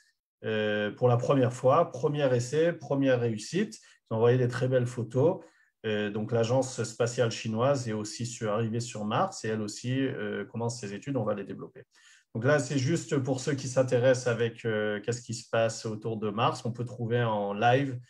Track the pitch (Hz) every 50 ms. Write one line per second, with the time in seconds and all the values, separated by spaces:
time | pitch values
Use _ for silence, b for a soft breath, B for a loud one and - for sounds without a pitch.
0 | B B B B _ _ _ _ - 110 110 107 107 107 107 107 104 104 104 -
1 | 123 123 120 120 - - 143 135 123 120 - - 135 127 139 165 170 - - 120
2 | 143 147 147 147 143 131 123 120 120 - 147 156 160 175 170 - - - 143 139
3 | 139 135 127 120 120 117 110 104 - - 151 190 220 208 - - - - - _
4 | _ _ 117 110 117 120 127 127 127 120 123 - 131 127 131 127 123 120 - 123
5 | 113 - - 127 147 170 185 B B B B B B B B _ - 110 107 104
6 | 107 104 104 107 107 - 120 117 113 110 127 135 123 123 - - 110 - - -
7 | 120 113 - 127 120 113 - - - 113 110 110 123 139 143 131 120 113 107 107
8 | 104 104 - - 117 104 - - 117 107 101 113 117 110 113 117 120 - - 104
9 | 104 107 113 151 190 - - - - 110 110 110 104 104 - - - 123 127 135
10 | 135 127 - 80 107 101 101 101 101 - - 110 117 117 - - 107 98 101 101
11 | - 139 135 123 107 104 104 101 95 - - - 85 - - - - _ b b
12 | b b b b b b - 117 110 143 151 143 - - 147 135 123 147 170 -
13 | - - 156 135 123 139 131 - - 156 143 131 - 127 - 131 127 123 131 120
14 | 120 131 127 123 - 123 113 107 117 113 113 - - 113 110 107 107 107 104 101
15 | 95 120 117 123 - - 113 - - - - 113 113 113 110 - - 113 107 104
16 | - 117 113 104 107 104 98 113 123 151 - - - 117 - - 120 120 - -
17 | 120 110 120 120 120 113 107 104 101 101 101 104 117 120 123 143 143 135 123 123
18 | B